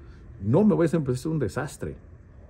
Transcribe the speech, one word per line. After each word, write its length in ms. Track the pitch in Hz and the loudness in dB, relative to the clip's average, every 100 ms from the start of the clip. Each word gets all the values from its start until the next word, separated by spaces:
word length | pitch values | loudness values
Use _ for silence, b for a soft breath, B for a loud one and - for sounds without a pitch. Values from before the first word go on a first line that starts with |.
| B B B - 98 | B B B -8 0
No 180 | 147 | 4
me 120 | 214 156 | 4 4
voy 100 | 165 | 2
a 0 | |
hacer 140 | 170 | 2
empresario, 320 | 135 127 160 | -2 -4 -4
es 20 | |
un 60 | 160 | -2
desastre. 560 | 104 120 147 - 85 69 - - - - - | -2 -4 -8 -8 -12 -12 -16 -20 -20 -20 -20